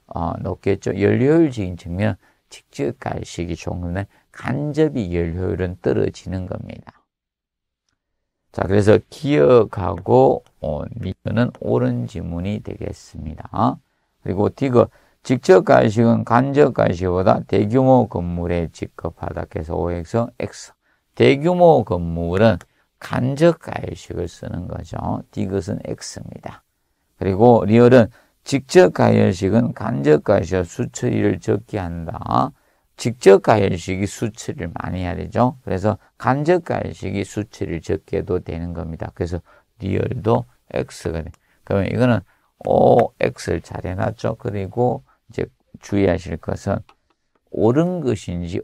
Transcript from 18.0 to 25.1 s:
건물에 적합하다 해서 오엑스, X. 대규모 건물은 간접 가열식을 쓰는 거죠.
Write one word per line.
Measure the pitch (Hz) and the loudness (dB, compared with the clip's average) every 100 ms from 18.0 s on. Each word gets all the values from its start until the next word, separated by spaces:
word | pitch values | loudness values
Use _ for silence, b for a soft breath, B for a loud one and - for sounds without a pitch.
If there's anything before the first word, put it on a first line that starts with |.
| 107 | 4
건물에 | 92 87 87 85 87 82 | -2 -4 -4 -2 -2 -4
적합하다 | - 87 _ 82 - - 85 85 | -8 -14 _ -10 -8 -10 -8 -8
해서 | - 80 85 | -8 -6 -4
오엑스, | 85 87 82 117 120 - | -4 -4 -4 -4 -4 -6
X. | - - - _ _ _ _ | -10 -10 -20 _ _ _ _
대규모 | - 117 139 156 180 175 143 | 2 4 4 2 4 6 6
건물은 | 110 87 85 82 85 92 113 104 - _ _ _ | 2 -2 -2 -4 -2 2 4 2 -6 _ _ _
간접 | - - 123 139 170 165 | -8 -4 -2 4 4 2
가열식을 | - - - - - 85 87 | -4 -10 -10 -12 -10 -8 -8
쓰는 | - - 87 87 | -8 -12 -10 -10
거죠. | 82 80 - 87 | -10 -10 -8 -6